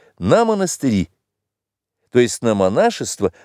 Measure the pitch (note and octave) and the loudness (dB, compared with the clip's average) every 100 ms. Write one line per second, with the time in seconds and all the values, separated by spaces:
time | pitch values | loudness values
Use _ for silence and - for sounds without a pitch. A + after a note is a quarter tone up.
0 | _ - F2+ F#3+ A3+ G3+ F#3 - C#3 G2+ | _ -8 0 2 2 -2 -4 -4 -2 0
1 | - _ _ _ _ _ _ _ _ _ | -2 _ _ _ _ _ _ _ _ _
2 | _ B2 A#2+ - A#2 G2+ F#2+ B2 A#3 - | _ 2 2 0 -2 0 0 2 0 -2
3 | A#2 - G2 - | -8 -4 -4 -4